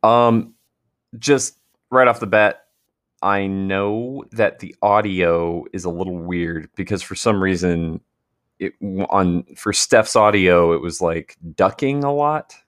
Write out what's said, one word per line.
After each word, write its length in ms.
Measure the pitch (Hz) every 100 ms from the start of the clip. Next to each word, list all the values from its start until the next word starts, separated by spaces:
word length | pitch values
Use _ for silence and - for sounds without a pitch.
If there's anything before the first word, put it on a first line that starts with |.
Um, 500 | 110 117 120 117 - _ _ _ _ _ _ 113
just 400 | 139 139 127 _ _ _ _
right 160 | 127 123
off 140 | 117
the 60 | 107
bat, 380 | 107 104 - _ _ _ _ _ _
I 280 | 98 98 95
know 720 | 98 95 98 101 107 123 135 -
that 300 | 110 104 -
the 160 | 95 -
audio 800 | 104 104 104 92 87 85 85 85 -
is 120 | 95
a 60 | 87
little 280 | 85 92 87
weird 520 | 85 90 85 82 76 -
because 260 | 92 101
for 140 | - 95
some 260 | 117 101
reason, 580 | 95 90 90 85 82 80 _ _ _ _ _ _
it, 140 | - _
on, 640 | 101 95 98 98 92 87 - -
for 160 | 107
Steph's 420 | 98 - 117 107
audio, 580 | 117 104 104 90 87 85
it 100 | 82
was, 180 | 85 80
like, 360 | 87 82 78 _ 85 78
ducking 480 | 95 - 135 143
a 100 | 143
lot 400 | 143 147 156 - -